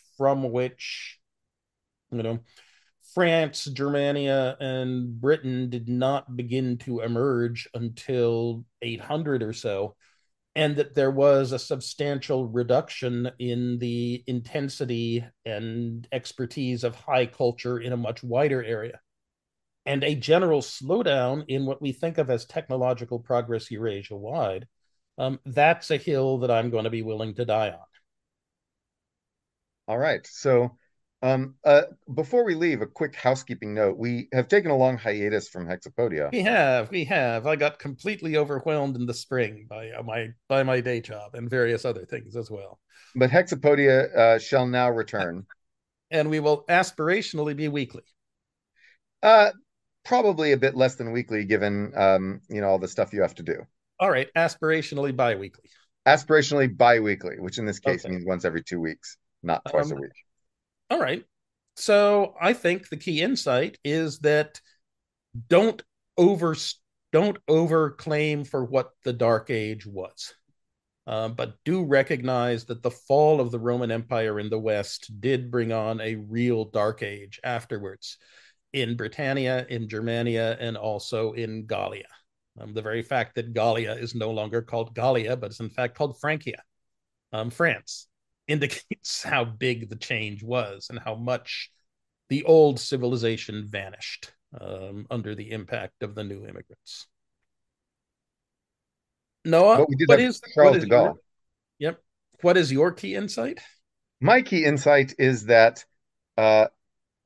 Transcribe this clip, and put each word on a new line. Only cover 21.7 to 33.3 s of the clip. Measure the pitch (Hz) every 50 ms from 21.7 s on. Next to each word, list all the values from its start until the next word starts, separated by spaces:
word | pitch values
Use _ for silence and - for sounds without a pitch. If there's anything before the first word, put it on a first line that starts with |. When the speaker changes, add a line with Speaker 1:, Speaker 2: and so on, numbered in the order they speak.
| 135 - 147
Speaker 1:
we | 139 127
think | - - 165 160 165
of | 151 127
as | 127 113 -
technological | - - 160 156 - 131 131 127 127 127 120 123 117 123 120
progress | 117 - 127 120 113 113 117 110 - -
Eurasia-wide, | 117 104 113 113 101 98 101 - 107 101 101 107 139 165 127 101 95 95 123 - _ _ _ _ _ _ _ _ _ -
um, | 135 131 135 135 -
that's | 139 123 143 147 160 170 165 - - 160
a | 135
hill | - - 151 135 131 135 135 127
that | 123 123
I'm | 117 113 113 123
gonna | 117 110 110 117
be | 113 117 110
willing | 110 107 107 110 110 104
to | - 120
die | 117 104 110 110 101
on. | 85 85 - _ _ _ _ _ _ _ _ _ _ _ _ _ _ _ _ _ _ _ _ _ _ _ _ _ _ _ _ _ _ _ _ _ _ _ _ _ _ _ _
Speaker 2:
All | - 110 120
right. | 139 156 123 92 -
So, | - - - - 143 127 120 123 127 - _ _ _ _ _ _ _ _ _ -
um, | 127 131 131 131 135 135 _ -
uh, | 147 143 147 170 - - - _ - 131
before | 139 156 135 - 247 240
we | 214 170
leave, | 156 170 170 147 110 107
a |
quick | 104 - - 160 143 -
housekeeping | - - 127